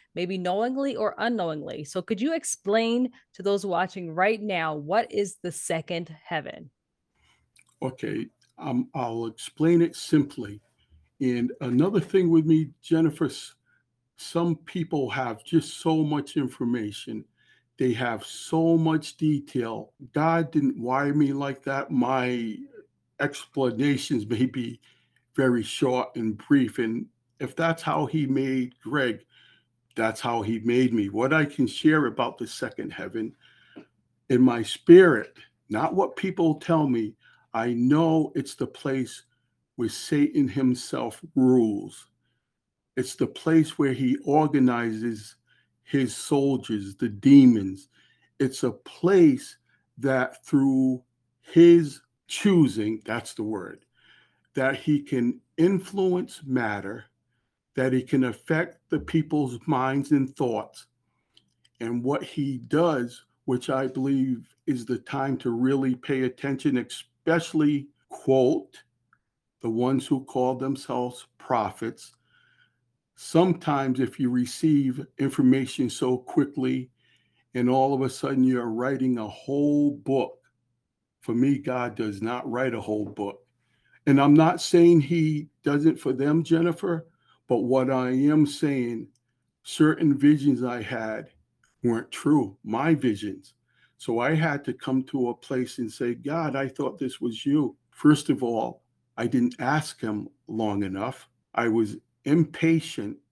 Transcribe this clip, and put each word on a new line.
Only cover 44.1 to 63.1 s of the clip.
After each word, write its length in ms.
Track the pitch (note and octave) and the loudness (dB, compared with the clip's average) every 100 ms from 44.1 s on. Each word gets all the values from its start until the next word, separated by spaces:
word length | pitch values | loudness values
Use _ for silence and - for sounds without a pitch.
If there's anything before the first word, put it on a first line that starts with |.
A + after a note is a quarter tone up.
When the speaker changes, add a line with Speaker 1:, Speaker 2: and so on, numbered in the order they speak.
| C#3+ - | 0 2
Speaker 2:
organizes 1080 | D3 D3+ D3 B2+ A#2+ A#2 A2 A#2 A2 - - _ _ _ _ | 2 4 4 2 2 -2 -4 -6 -6 -12 -20 _ _ _ _
his 320 | - C#3 B2 - | -4 -2 -2 -4
soldiers, 800 | - D3 C#3 C3 - G#2+ G2 G2 | -2 0 0 -2 -4 -6 -6 -6
the 140 | A#2 | -6
demons. 800 | G2+ C#3 C#3 B2+ G#2+ F#2+ F#2 - _ _ _ _ - | 0 8 10 10 6 0 -8 -16 _ _ _ _ -6
It's 240 | C3+ - | -4 -2
a 80 | B2+ | -4
place 840 | - - - F3 G3 D#3+ C3 - - _ _ _ - | -6 -16 -2 4 6 6 4 -4 -20 _ _ _ -6
that 460 | C3+ C3 C3 - - | -2 0 -2 -6 -2
through 580 | C#3+ C#3 C3 C3 B2+ - _ _ _ | 2 2 2 0 -2 -10 _ _ _
his 600 | - E3 E3+ E3+ D3 - _ _ - | 2 8 10 8 4 -6 _ _ -14
choosing, 760 | - G#3 F3+ C3+ A2 G#2+ A2 - | -2 4 6 4 2 -4 -4 -6
that's 280 | A#2 - | -6 -6
the 100 | - | -8
word, 420 | G#2+ G2+ F2+ - _ _ _ _ _ _ _ | -6 -8 -10 -16 _ _ _ _ _ _ _
that 220 | - C3 C3+ | -2 -2 0
he 240 | - D3 | 0 0
can 400 | C#3+ C3 A#2+ A#2+ _ - | 0 -2 0 -2 _ 0
influence 840 | F3 F#3+ F3+ G3 F#3+ F3+ - - C#3 | 2 2 -2 -2 0 0 -4 -12 -4
matter, 600 | B2+ A2+ G2+ F#2+ G#2+ - _ _ _ _ _ _ - | -2 -2 -4 -8 -12 -16 _ _ _ _ _ _ -4
that 180 | C3 | 0
he 80 | B2+ | -2
can 240 | B2+ C#3+ B2 | 0 0 0
affect 540 | G#2+ - D#3+ F3+ - _ | -4 -4 -2 -2 -10 _
the 100 | D#3 | -6
people's 600 | - E3 D#3 D3+ C3+ A#2+ - | -2 -2 0 -2 -4 -6 -4
minds 440 | C3 C3 C#3 C3+ | -2 0 -2 0
and 240 | D3 C3+ - | 0 0 -4
thoughts. 520 | B2+ G#2+ - - - _ _ _ _ _ _ _ _ - | -4 -4 -8 -16 -20 _ _ _ _ _ _ _ _ -12
And 240 | A2+ A#2+ | -6 -4
what 200 | B2+ D3 | -4 -4
he 340 | - - C#3 B2+ | -6 -6 -6 -8
does, 680 | A#2 D#3 E3+ C#3 A#2+ | -2 0 2 0 -4